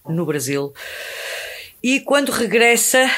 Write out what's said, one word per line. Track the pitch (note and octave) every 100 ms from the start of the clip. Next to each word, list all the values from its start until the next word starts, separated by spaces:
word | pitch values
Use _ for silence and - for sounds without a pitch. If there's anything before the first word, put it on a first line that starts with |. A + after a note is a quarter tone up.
| -
no | E3 D#3
Brasil. | D3 B2+ C#3 C#3+ - - - - - - - - - - -
E | B3 C4+
quando | C4 C#4+ C#4
regressa, | A3+ A3+ A3 A#3 A#3 - B3+ C4